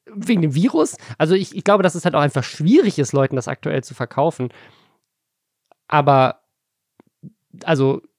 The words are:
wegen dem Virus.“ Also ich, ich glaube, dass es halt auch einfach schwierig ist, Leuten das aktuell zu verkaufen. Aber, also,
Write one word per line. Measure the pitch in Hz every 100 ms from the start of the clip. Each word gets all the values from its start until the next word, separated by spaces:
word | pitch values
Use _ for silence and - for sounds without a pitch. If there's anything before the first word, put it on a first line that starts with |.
| _
wegen | 202 - 220
dem | 160
Virus.“ | 139 220 320 - - - 117
Also | 156
ich, | 190 185 -
ich |
glaube, | - 202
dass | 185
es | 170
halt | 175
auch | 160
einfach | 147 -
schwierig | 123 - 151 285 247 160
ist, | 135
Leuten | 143 135 131
das | -
aktuell | 143 151 143
zu | -
verkaufen. | 135 120 - 156 - 127 - - _ _ _ _ _ _ _ _ _ _ _ -
Aber, | 156 143 135 131 - _ _ _ _ _ _ _ _ - _ _ -
also, | - 156 135 139 -